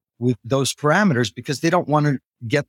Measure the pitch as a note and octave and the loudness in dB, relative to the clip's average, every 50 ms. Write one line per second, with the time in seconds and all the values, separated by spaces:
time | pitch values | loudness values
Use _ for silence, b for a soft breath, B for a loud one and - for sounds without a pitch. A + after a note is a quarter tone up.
0 | _ _ _ - A#2+ B2 A#2+ - - A#2 C3+ C3+ C3+ - - - - D3 D#3 F#3+ | _ _ _ -4 -2 -2 -2 -2 -4 -2 -2 0 0 -2 -4 -2 0 2 2 4
1 | G#3+ G3 C#3 A#2+ B2 G#2+ - - A#2 - C#3+ B2 - E3 E3+ F3+ - - C#3+ D3+ | 4 2 2 2 0 -2 -4 -10 -8 -8 -6 -2 0 0 0 0 0 2 0 2
2 | D3 D3 C#3+ - _ _ _ - B2 A2 C#3+ D3 C#3 | 2 2 0 -2 _ _ _ -14 -8 -2 -2 -2 -2